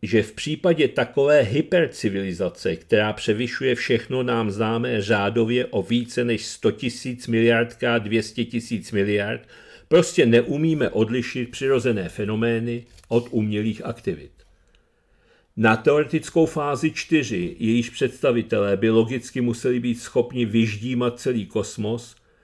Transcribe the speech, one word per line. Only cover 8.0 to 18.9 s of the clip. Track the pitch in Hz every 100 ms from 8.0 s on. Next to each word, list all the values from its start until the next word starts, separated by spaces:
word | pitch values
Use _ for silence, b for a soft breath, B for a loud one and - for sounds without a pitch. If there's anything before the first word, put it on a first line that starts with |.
| 104 110
stě | 107 -
tisíc | 117 117 - 107 -
miliard, | 107 101 104 101 117 - B B B _
prostě | 165 165 - 131
neumíme | 117 117 143 160 156 117
odlišit | - 110 123 117 131 120
přirozené | - 135 135 123 107 87
fenomény | - 104 110 117 117 117 120 117 b _
od | 117 117
umělých | 123 107 104 110 107
aktivit. | - 120 - 82 71 _ _ _ _ _ _ _ _ _ _ _ _ -
Na | 110 113
teoretickou | 151 147 151 160 - 175 160
fázi | 156 143 139 156
čtyři, | - - 160 117 98 87 -
jejíž | 110 120 117
představitelé | - 127 - 139 120 110 107 101 95
by | 110